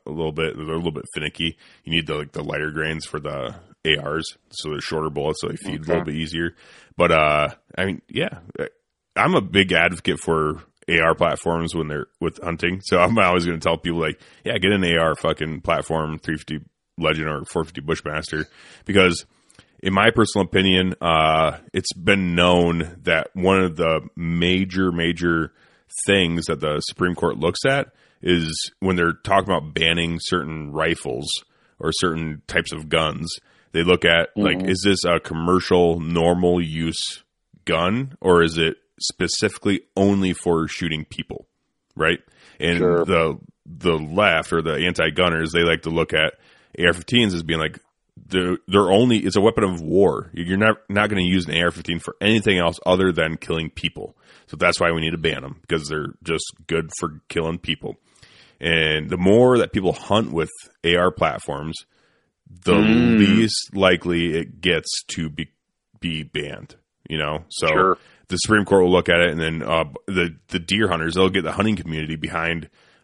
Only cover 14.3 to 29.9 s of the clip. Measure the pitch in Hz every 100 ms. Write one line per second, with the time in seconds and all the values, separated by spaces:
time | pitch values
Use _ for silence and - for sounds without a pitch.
14.3 | _ - 113 98 104 90 85 82 76 82
15.3 | 78 78 76 - 78 71 80 78 78 -
16.3 | 78 - 76 - _ _ - 80 78 78
17.3 | 76 67 87 78 - 71 82 73 76 78
18.3 | 80 76 - - - - 98 92 87 -
19.3 | _ _ _ _ _ 95 95 110 117 107
20.3 | 107 92 95 95 92 92 87 85 80 78
21.3 | 80 78 73 - 92 - - 87 98 92
22.3 | 85 90 90 85 85 80 - 87 80 -
23.3 | 95 90 95 92 80 82 80 - - 85
24.3 | 85 87 92 95 92 92 85 85 82 87
25.3 | 82 78 _ _ _ _ - - 98 87
26.3 | 85 - 78 76 76 - - 90 85 87
27.3 | 57 82 92 135 139 - _ _ _ 87
28.3 | 87 80 78 - - 95 90 85 82 -
29.3 | 98 98 87 76 78 82